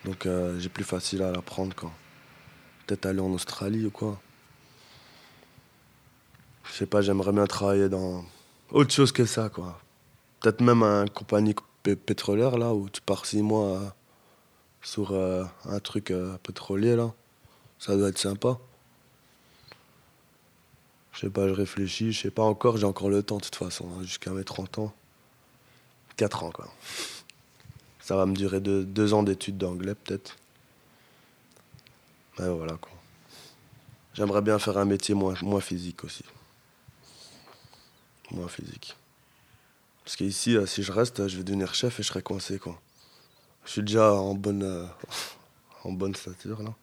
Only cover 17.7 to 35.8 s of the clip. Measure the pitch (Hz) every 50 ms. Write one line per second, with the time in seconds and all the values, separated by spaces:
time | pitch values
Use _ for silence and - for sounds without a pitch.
17.7 | _ _ - - 101 98 101 98 95 - - 98 101 101 - 123 127 123 - -
18.7 | _ _ _ _ _ _ _ _ _ _ _ _ _ _ _ _ _ _ - -
19.7 | - _ _ _ _ _ _ _ _ _ _ _ _ _ _ _ _ _ _ _
20.7 | _ _ _ _ _ _ _ _ - - - 101 98 98 98 98 95 95 101 92
21.7 | - - 98 92 - - 113 113 110 - - 101 - - 110 110 104 - - 127
22.7 | 113 110 104 101 95 - 87 101 98 101 101 - 107 101 - - - - 95 90
23.7 | - - 87 87 87 92 92 90 - - - 92 92 95 95 - - - 95 92
24.7 | - - 110 107 104 _ _ _ _ _ _ _ _ _ _ _ _ _ _ _
25.7 | _ _ _ _ _ _ _ _ - - 113 101 - - 82 82 82 - - -
26.7 | - - - - - - - - - - - _ - _ _ _ _ _ - -
27.7 | - - _ - - _ - - 95 95 95 95 95 95 98 95 92 95 95 101
28.7 | 98 98 95 95 95 104 107 104 107 107 104 98 98 92 - - 98 95 98 90
29.7 | 90 90 90 95 104 - _ - 95 98 - - - - _ _ _ _ _ _
30.7 | _ _ _ _ _ _ _ _ _ _ _ _ _ _ _ _ _ - _ _
31.7 | _ - _ - _ _ _ _ _ _ _ _ _ - 92 90 90 82 80 82
32.7 | 80 82 - - - - - - - _ - - - - - - - _ _ _
33.7 | - - _ - - _ _ _ _ - 104 101 98 104 104 107 107 104 - 107
34.7 | 98 101 101 98 98 98 - - 104 101 98 95 95 92 87 98 101 98 95 -
35.7 | 90 87